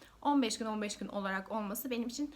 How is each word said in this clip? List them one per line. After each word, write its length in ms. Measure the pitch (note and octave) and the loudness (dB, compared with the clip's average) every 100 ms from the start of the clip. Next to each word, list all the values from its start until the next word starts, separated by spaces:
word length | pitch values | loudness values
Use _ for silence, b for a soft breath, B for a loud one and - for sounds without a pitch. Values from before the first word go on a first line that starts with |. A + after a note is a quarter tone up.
| B B | B B
on 200 | C#4 C#4+ | 4 6
beş 160 | A3+ - | 4 2
gün, 80 | A3 | -2
on 160 | G#3+ | 0
beş 160 | G#3 - | -2 -4
gün 100 | G3+ | -4
olarak 440 | G3+ G3 F#3+ F#3+ | -2 0 -2 -2
olması 400 | A3 G#3 G#3 C4+ | -2 -2 -4 -2
benim 160 | A#3+ B3 | -2 -2
için 260 | C4 D4 | -2 -6